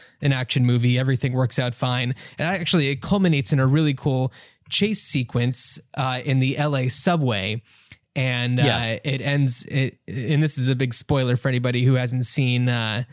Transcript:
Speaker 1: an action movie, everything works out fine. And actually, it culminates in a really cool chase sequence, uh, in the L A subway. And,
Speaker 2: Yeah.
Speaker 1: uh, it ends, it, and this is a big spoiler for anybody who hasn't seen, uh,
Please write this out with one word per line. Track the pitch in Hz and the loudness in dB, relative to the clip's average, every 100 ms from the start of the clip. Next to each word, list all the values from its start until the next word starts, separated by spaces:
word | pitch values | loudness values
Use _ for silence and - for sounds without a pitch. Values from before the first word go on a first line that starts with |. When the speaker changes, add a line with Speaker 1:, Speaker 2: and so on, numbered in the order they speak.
| - _ | -20 _
Speaker 1:
an | 143 | 0
action | 135 123 135 123 | 0 0 0 2
movie, | 123 123 123 | 2 2 2
everything | 131 135 135 | 2 0 0
works | 127 123 - | 0 0 0
out | 123 120 | -2 -2
fine. | 131 123 123 127 - - | -2 -2 -2 -6 -10 -6
And | 160 | -4
actually, | 190 175 170 139 | -2 0 0 0
it | 139 | -2
culminates | - 202 185 143 - | -2 2 2 2 2
in | 143 | 2
a | 131 | 4
really | 147 151 | 4 2
cool | 135 151 131 131 - - _ - | 0 -2 0 -2 -6 -20 _ -6
chase | - 208 214 | -2 0 0
sequence, | - 139 123 123 123 123 - - - - | 0 0 -2 -2 0 0 0 -2 -4 -6
uh, | 131 127 135 | -4 -4 0
in | 131 | 2
the | 131 - | 2 0
L | 151 139 | 0 0
A | 127 | 0
subway. | - 185 170 131 101 95 107 - _ - - _ - | 0 2 2 2 0 -2 -4 -8 _ -20 -20 _ -4
And, | 131 123 123 123 | -2 -2 0 2
Speaker 2:
Yeah. | 127 117 | 2 2
Speaker 1:
uh, | 113 113 | -2 -4
it | - 131 | -4 -4
ends, | 143 143 135 - - | -2 0 2 0 -2
it, | 139 131 - - | -2 -2 -4 -10
and | 117 113 147 | -6 -2 2
this | 156 135 | 2 2
is | 127 | 0
a | 127 | 0
big | 131 - | 0 -2
spoiler | - 143 127 123 | 0 0 2 0
for | 139 | 0
anybody | 123 123 123 | 0 0 2
who | 123 | 2
hasn't | 127 123 127 120 | 2 0 -2 0
seen, | - 127 123 123 | 0 2 2 0
uh, | 120 110 107 123 | 0 -2 -4 -6